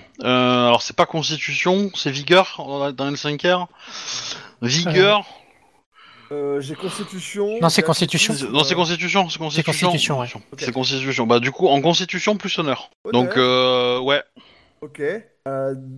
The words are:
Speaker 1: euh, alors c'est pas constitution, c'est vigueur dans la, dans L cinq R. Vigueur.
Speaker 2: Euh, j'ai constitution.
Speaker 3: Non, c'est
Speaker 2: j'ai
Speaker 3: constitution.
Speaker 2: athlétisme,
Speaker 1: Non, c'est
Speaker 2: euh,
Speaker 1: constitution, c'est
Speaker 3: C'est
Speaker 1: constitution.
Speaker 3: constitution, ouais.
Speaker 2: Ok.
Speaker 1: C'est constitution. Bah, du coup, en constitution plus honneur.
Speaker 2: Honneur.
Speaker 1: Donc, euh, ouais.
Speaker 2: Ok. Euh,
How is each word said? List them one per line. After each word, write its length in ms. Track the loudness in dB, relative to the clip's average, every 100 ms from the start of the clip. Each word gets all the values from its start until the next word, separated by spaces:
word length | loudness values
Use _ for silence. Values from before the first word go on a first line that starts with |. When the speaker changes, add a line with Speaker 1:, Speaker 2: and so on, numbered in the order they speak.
| -2 -6
Speaker 1:
euh, 440 | 0 4 4 4 6
alors 120 | 4
c'est 120 | 2 0
pas 100 | 0
constitution, 840 | 0 -4 -4 -4 -2 0 2 0
c'est 160 | -4 -4
vigueur 440 | -2 4 4 4 -2 -8
dans 120 | -4
la, 80 | -4
dans 160 | -4 -4
L 80 | -4
cinq 260 | -4 -2
R. 240 | 0 0 -2 _ -18 -14 -10 -10 -10 -12 -16 -6
Vigueur. 640 | -2 0 2 4 6 4 -2 -18 _ _ _ _ _ _ -20 -20 -10
Speaker 2:
Euh, 280 | -6 -2 -4
j'ai 140 | -4
constitution. 840 | -8 -8 -8 -10 -10 -10 -4 -4 2
Speaker 3:
Non, 80 | 2
c'est 140 | 4
Speaker 2:
j'ai 40 | 2
Speaker 3:
constitution. 460 | 2 0 0 0
Speaker 2:
athlétisme, 240 | -2 -2 0
Speaker 1:
Non, 80 |
c'est 100 | 0
Speaker 2:
euh, 20 | 0
Speaker 1:
constitution, 520 | 0 -2 -2 0 0
c'est 40 |
Speaker 3:
C'est 60 | -4 -4 -2
Speaker 1:
constitution. 260 | -2 0 2
Speaker 3:
constitution, 280 | 2 -2 -2
ouais. 80 | -6 -10 -18
Speaker 2:
Ok. 80 | -10
Speaker 1:
C'est 120 | -6
constitution. 540 | -4 -2 -2 -4 -2 2
Bah, 120 | 2
du 140 | 2
coup, 160 | 0 2
en 120 | 4
constitution 560 | 4 2 0 -2 -2 -2
plus 220 | -2 -4
honneur. 320 | -2 -4 -8 _
Speaker 2:
Honneur. 80 | 0 2
Speaker 1:
Donc, 120 | 4 4
euh, 640 | 4 4 4 2 2 0
ouais. 220 | 2 0 -2 -16 -20 _ _ -18
Speaker 2:
Ok. 180 | -16 -6 -4 -4 -10 _ -8
Euh, 260 | -4 -4 -6 -10